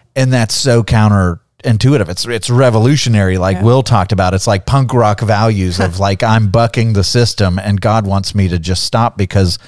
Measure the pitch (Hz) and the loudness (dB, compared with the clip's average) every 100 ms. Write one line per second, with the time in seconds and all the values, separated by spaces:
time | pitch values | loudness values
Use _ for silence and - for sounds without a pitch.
0 | _ 135 131 127 113 - 135 117 101 113 | _ -2 0 0 0 -2 0 0 2 2
1 | 107 101 90 85 _ _ 131 107 131 139 | 2 2 0 -4 _ _ -2 0 2 2
2 | 85 90 117 113 - 120 127 110 120 143 | 0 -4 -6 -6 -2 2 2 4 2 2
3 | 123 104 95 92 92 92 107 131 - 101 | 2 2 2 0 0 0 2 2 2 0
4 | 90 95 90 95 - 98 - 135 123 123 | 0 0 0 0 0 -2 0 0 0 2
5 | 107 104 107 104 113 98 92 90 92 90 | 0 0 -2 0 0 0 -2 -2 -4 -2
6 | 98 95 113 113 104 113 117 120 117 101 | -2 0 0 0 2 2 0 0 0 0
7 | 90 123 117 - 98 92 101 98 107 110 | 0 0 0 0 -2 -2 -2 -2 0 0
8 | 98 98 98 101 92 87 82 92 - 113 | 0 -4 -2 -2 0 -2 -4 -4 -2 -2
9 | 117 - 95 101 90 - | -2 -2 -2 0 0 -2